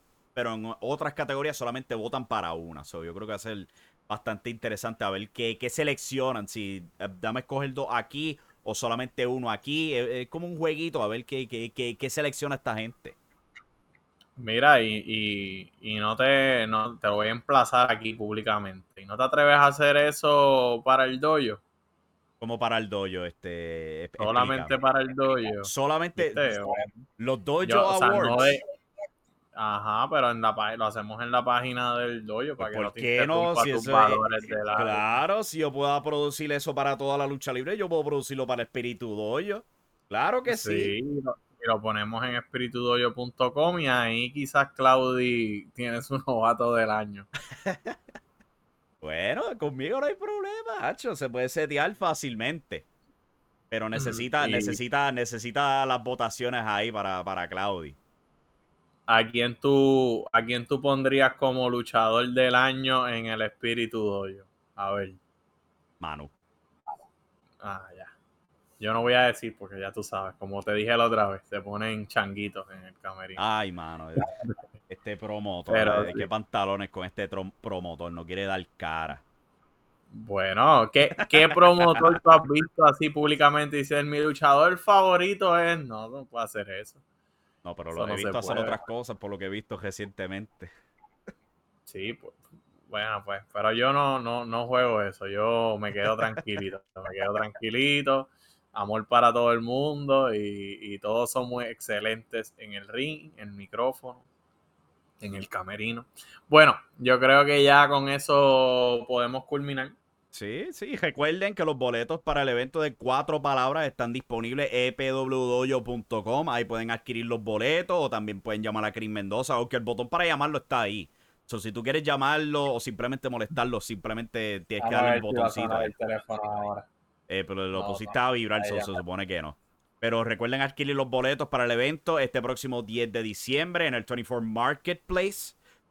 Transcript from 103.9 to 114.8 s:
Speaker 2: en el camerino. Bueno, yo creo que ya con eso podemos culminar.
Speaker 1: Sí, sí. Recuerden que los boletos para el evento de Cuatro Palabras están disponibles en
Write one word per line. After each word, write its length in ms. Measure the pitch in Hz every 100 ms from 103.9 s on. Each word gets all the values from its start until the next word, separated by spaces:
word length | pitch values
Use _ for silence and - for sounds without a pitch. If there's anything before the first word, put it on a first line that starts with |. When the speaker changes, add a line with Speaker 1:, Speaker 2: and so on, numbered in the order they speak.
| 127 127 123 _ _ _ _ _ _ _ _ _ _
Speaker 2:
en 140 | 104
el 140 | 98 98
camerino. 560 | 107 92 104 110 117 - - - - _
Bueno, 280 | 151 151 - - -
yo 200 | 123 127
creo 280 | 131 139 143
que 180 | 143
ya 240 | 139 139 143
con 220 | 143 139
eso 960 | 139 139 143 139 131 131 127 123 120 113
podemos 380 | 123 120 131 -
culminar. 460 | 143 143 135 135 _ _ _ _
Speaker 1:
Sí, 320 | - 101 131 330
sí. 240 | - 226 269
Recuerden 580 | 165 139 151 175 196
que 100 | 196
los 140 | 160 139
boletos 420 | 127 117 117 160
para 220 | - 143
el 60 | 135
evento 320 | 120 131 160
de 120 | 151
Cuatro 480 | 120 120 131 147 151
Palabras 460 | 139 135 131 156 143
están 260 | - 120
disponibles 560 | 127 - 113 113 131 143
en 160 | 123